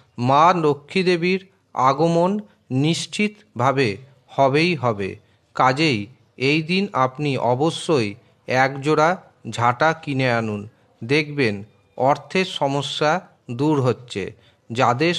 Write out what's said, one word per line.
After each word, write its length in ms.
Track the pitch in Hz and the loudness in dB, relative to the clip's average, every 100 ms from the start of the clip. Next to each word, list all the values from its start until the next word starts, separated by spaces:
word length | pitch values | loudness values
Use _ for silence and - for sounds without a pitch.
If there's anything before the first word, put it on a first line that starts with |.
| _ - | _ -4
মা 260 | 123 139 170 185 | 2 4 6 4
লক্ষ্মী 360 | 151 139 - 190 | 2 0 -2 -2
দেবীর 380 | 180 175 180 185 190 _ _ | 0 0 0 -2 -6 _ _
আগমন 560 | - 127 139 165 170 180 208 208 _ - 127 | 0 2 2 2 2 0 -2 -8 _ -6 -2
নিশ্চিতভাবে 1080 | 147 165 - - 208 208 _ 113 127 135 123 98 - _ _ | 0 0 -4 -4 -4 -4 _ -2 0 2 0 -2 -12 _ _
হবেই 420 | - 135 143 170 | 0 2 2 0
হবে। 360 | 160 120 104 98 98 _ _ _ - | 0 -2 -2 -6 -10 _ _ _ 0
কাজেই 420 | 131 135 160 113 101 - _ - | 2 2 0 0 -4 -14 _ -4
এই 220 | 131 151 | 0 0
দিন 220 | 156 185 196 | 0 -2 -2
আপনি 360 | 131 127 - 147 131 117 | 0 -2 -2 -4 -2 0
অবশ্যই 640 | 127 160 160 - 151 107 101 _ _ - | 0 0 -2 -2 0 0 -6 _ _ -4
এক 240 | 127 135 139 | 0 0 0
জোড়া 280 | 139 151 156 185 - _ - | 0 2 2 0 -8 _ -12
ঝাঁটা 380 | 110 120 120 156 160 | -2 0 2 2 0
কিনে 280 | - 131 131 | -4 -2 0
আনুন, 280 | 117 113 104 104 _ _ - | 0 -2 -6 -10 _ _ -12
দেখবেন 520 | 117 147 147 143 120 101 104 _ _ - | -2 0 0 -2 -2 -2 -10 _ _ -2
অর্থের 500 | 131 143 - 185 185 | 0 0 -2 -4 -4
সমস্যা 580 | - 143 139 139 - 151 175 - _ - | -4 -4 -4 -4 -2 -2 -2 -6 _ -12
দূর 260 | 120 147 147 | -4 0 0
হচ্ছে। 420 | 127 113 - 101 90 - _ _ - | 0 -2 -6 -10 -10 -12 _ _ -10
যাদের 440 | 117 123 123 160 | 0 0 2 0